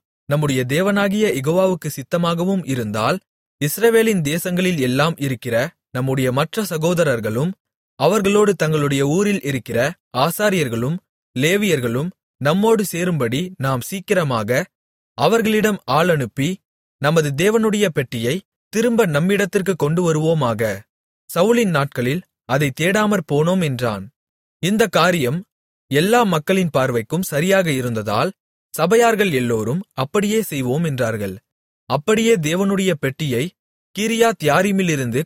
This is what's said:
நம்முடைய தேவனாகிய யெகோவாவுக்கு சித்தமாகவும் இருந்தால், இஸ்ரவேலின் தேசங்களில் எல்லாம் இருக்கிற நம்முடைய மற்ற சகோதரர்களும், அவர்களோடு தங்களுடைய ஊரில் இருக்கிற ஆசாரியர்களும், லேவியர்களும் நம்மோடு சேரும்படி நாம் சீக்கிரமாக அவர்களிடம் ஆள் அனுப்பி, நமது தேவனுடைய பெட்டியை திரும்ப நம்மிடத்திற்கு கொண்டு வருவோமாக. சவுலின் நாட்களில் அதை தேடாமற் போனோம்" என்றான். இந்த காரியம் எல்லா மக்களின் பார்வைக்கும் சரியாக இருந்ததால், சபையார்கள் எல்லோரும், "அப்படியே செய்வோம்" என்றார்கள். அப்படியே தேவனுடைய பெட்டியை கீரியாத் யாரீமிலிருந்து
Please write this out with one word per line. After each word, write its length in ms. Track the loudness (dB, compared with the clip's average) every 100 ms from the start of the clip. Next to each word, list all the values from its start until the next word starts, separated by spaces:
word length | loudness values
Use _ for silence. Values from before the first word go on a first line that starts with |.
| _ _ -4
நம்முடைய 400 | 0 0 0 0
தேவனாகிய 640 | 0 0 0 0 0 0
யெகோவாவுக்கு 580 | 0 0 2 2 0 -6
சித்தமாகவும் 800 | -10 -4 -2 0 0 -2 -2 -2
இருந்தால், 500 | -4 -4 -2 0 -2 _ _ _ -6 -4
இஸ்ரவேலின் 560 | 2 4 4 4 2
தேசங்களில் 580 | 0 -2 -2 0 0 0
எல்லாம் 380 | 0 2 0 0
இருக்கிற 580 | -4 -4 -2 -2 -2 -6 _
நம்முடைய 400 | -4 -2 0 0
மற்ற 340 | 0 -2 -4 -4
சகோதரர்களும், 880 | -2 0 2 2 0 -2 -2 -4 -6 _ _ _ 0
அவர்களோடு 600 | 2 2 2 4 2 2
தங்களுடைய 520 | 0 0 0 0 2
ஊரில் 340 | 2 0 -2
இருக்கிற 520 | -2 -6 -4 -2 -2 -4 _ -2
ஆசாரியர்களும், 800 | -2 0 0 0 0 -2 -2 -4 _ _ _ -2
லேவியர்களும் 720 | 0 2 2 0 0 -2 -6 -10 _ -4
நம்மோடு 480 | 0 2 4 2 0
சேரும்படி 680 | -2 -2 -2 -2 -2 -6 -6
நாம் 240 | -4 -4
சீக்கிரமாக 840 | -6 -8 -2 -2 0 -2 -2 -2 -4 _ _ _ _
அவர்களிடம் 680 | 0 2 2 2 2 0 -2 0
ஆள் 240 | 0 2
அனுப்பி, 520 | 0 -2 -4 -4 -4 _ _ _ -4
நமது 340 | 0 2 2
தேவனுடைய 560 | 0 2 2 2 0 0
பெட்டியை 540 | -2 -4 -4 -2 -4 -8 _ _
திரும்ப 360 | -2 0 2 2
நம்மிடத்திற்கு 720 | 2 0 0 0 -2 -2 -2
கொண்டு 260 | 0 0
வருவோமாக. 840 | 0 0 0 0 0 -2 -4 -4 -12 _ _ _ -6 0
சவுலின் 340 | 2 4 2
நாட்களில் 520 | 0 -2 -2 -2 -4 -6 _ -4
அதை 260 | 0 0 0
தேடாமற் 380 | 0 0 0 -2 0
போனோம்" 300 | 0 2 0
என்றான். 460 | 0 -2 -4 -4 -10 _ _ _ _ -6
இந்த 280 | 0 2 2
காரியம் 560 | 2 2 2 0 -4 -8 _ _ _ -2
எல்லா 360 | 0 2 2
மக்களின் 460 | 2 0 0 0 0
பார்வைக்கும் 520 | 0 0 -2 -2 -4
சரியாக 500 | -2 -2 2 2 2
இருந்ததால், 600 | -2 -2 -4 -2 0 -2 -4 _ _ _
சபையார்கள் 600 | -2 2 4 4 2 0
எல்லோரும், 520 | 0 0 -2 -2 -4 -6
"அப்படியே 480 | -6 -4 -2 0 -2
செய்வோம்" 420 | -2 -4 -2 0
என்றார்கள். 540 | -2 -2 -2 -4 -6 -10 _ _ _ _ -6
அப்படியே 500 | -4 0 2 2 2
தேவனுடைய 580 | 0 0 0 0 0
பெட்டியை 560 | 0 -4 -4 -2 -2 -4 -8 _ _ _ -6
கீரியாத் 440 | -2 2 2 2
யாரீமிலிருந்து 800 | 2 2 2 2 0 0 -2 -2